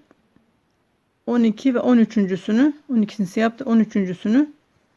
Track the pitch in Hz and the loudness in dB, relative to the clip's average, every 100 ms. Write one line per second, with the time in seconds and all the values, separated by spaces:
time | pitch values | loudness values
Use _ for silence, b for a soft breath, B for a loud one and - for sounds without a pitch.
0 | _ _ _ _ _ _ _ _ _ _ | _ _ _ _ _ _ _ _ _ _
1 | _ _ - 240 226 208 269 240 247 240 | _ _ -4 0 0 0 -2 -2 2 2
2 | 214 214 190 185 - 220 294 294 - 233 | 2 0 -2 -4 -2 0 0 -2 -4 -2
3 | 208 - 180 226 226 233 254 226 214 208 | -2 -4 -6 -2 -4 -4 0 0 2 -2
4 | 185 175 208 240 294 - _ _ _ | -4 -6 0 0 0 -6 _ _ _